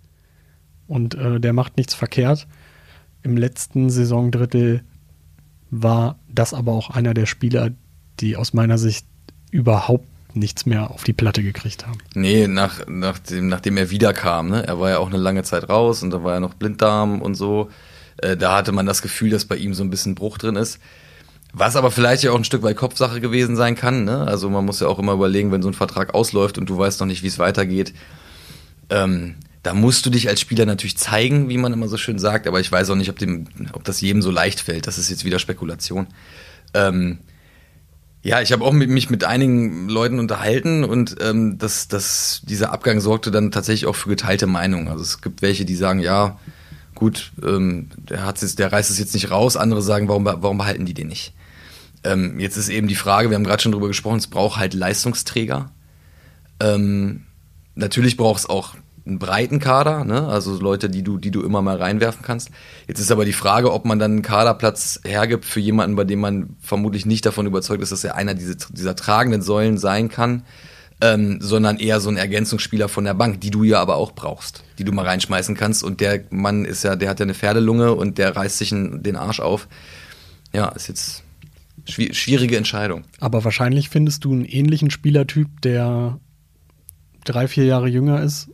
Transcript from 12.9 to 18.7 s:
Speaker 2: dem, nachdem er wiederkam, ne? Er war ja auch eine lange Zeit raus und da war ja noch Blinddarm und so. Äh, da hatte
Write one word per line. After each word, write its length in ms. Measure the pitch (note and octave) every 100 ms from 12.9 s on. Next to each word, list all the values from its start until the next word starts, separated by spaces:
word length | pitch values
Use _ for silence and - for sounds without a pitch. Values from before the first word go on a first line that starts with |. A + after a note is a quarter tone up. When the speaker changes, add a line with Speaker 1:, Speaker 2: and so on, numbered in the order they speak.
| F2+ F#2 F#2
Speaker 2:
dem, 300 | - F2+ F#2
nachdem 300 | F2+ G2+ G2
er 120 | F#2
wiederkam, 600 | G2+ G#2+ G2+ F2+ E2+ E2
ne? 180 | G#2+ G2
Er 120 | F2
war 120 | F#2+
ja 80 | F2+
auch 80 | F#2
eine 100 | F#2+
lange 260 | F#2+ F#2+
Zeit 260 | F#2 F2 E2
raus 340 | G#2 A#2 A2+
und 80 | F#2
da 120 | F2+
war 120 | F2 F2+
ja 40 |
noch 140 | F2+
Blinddarm 680 | - G#2+ G#2 G#2+ G#2 G#2 G2+
und 140 | - G2
so. 340 | G2+ G#2 G#3 - - - - -
Äh, 200 | F#2 F#2
da 180 | F#2 G2
hatte 160 | G2+